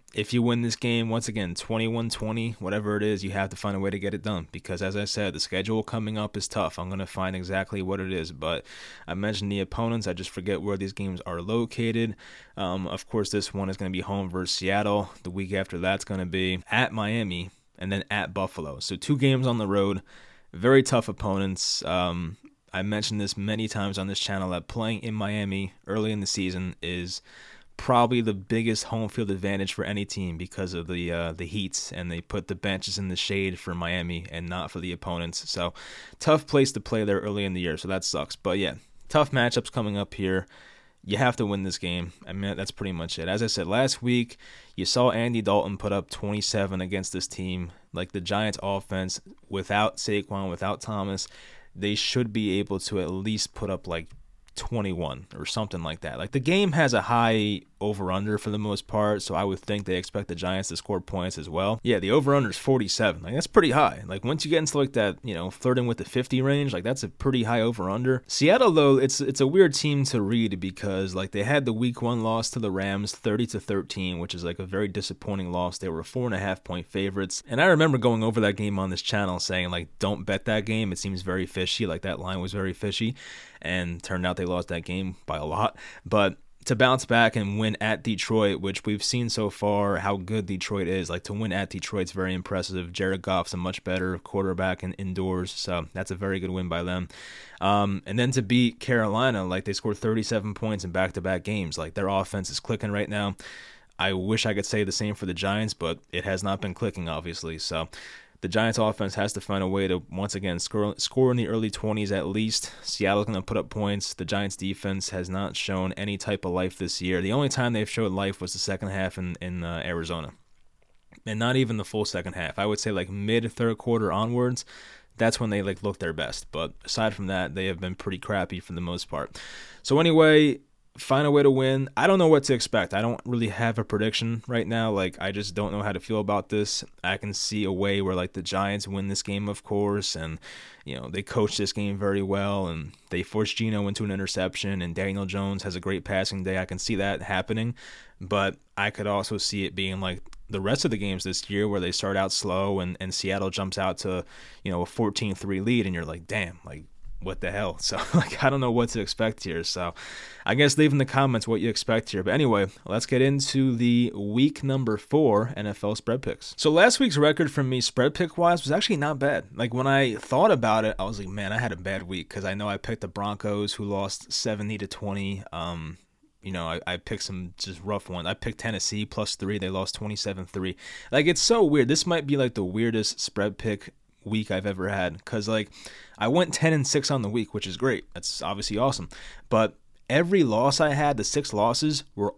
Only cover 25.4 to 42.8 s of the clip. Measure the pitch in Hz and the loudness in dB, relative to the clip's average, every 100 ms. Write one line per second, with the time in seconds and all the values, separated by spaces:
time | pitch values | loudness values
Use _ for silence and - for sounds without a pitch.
25.4 | 101 98 95 - - 107 110 107 95 - | -2 -2 -4 -8 -6 -2 0 -2 -2 -2
26.4 | 92 90 92 - 82 90 87 - - - | -2 -2 -6 -6 -6 -4 -6 -8 -12 -20
27.4 | - - - - - 123 120 123 113 98 | -20 -20 -20 -6 4 6 6 4 2 -2
28.4 | 95 113 113 107 - 113 107 - 101 95 | -2 0 2 0 -2 -4 -2 -2 -2 -2
29.4 | 98 98 98 - - 104 98 101 90 82 | -2 -2 -2 -4 -4 -4 -4 -4 -4 -4
30.4 | 90 - 90 90 82 87 87 85 85 80 | -6 -6 -4 -4 -4 -4 -2 -2 -2 -4
31.4 | 82 104 95 - - 87 87 85 - 101 | -6 -4 -4 -4 -6 -8 -6 -6 -6 -6
32.4 | - 92 101 95 - 101 95 90 - 98 | -4 -4 -2 -2 -4 -4 -4 -4 -2 0
33.4 | 95 90 - 87 85 90 87 85 85 85 | -2 -2 -6 -4 -2 -2 -2 -6 -6 -8
34.4 | 85 90 78 87 90 87 95 87 85 - | -6 -6 -6 -6 -6 -6 -4 -4 -4 -6
35.4 | - 92 87 - - - - - - 156 | -6 -4 -4 -6 -14 -18 -20 -4 2 2
36.4 | - 143 135 107 - 113 101 98 104 101 | 4 4 4 0 -2 0 2 0 0 -2
37.4 | 98 90 87 78 92 95 - - - - | -2 -2 -2 -2 -2 -2 -2 -2 -4 -4
38.4 | 98 95 90 - - - - 151 143 135 | -2 0 0 -4 -12 -20 0 2 4 4
39.4 | 120 120 - 123 107 101 101 - 95 92 | 2 2 0 -2 0 -2 -2 -2 0 0
40.4 | - - - - - _ - 101 127 117 | -2 -10 -20 -20 -20 _ -4 2 2 2
41.4 | 104 101 95 - 90 87 87 - - 95 | 0 0 -2 -4 -2 -4 -4 -10 -12 -6
42.4 | 98 92 101 - | -4 -4 -6 -6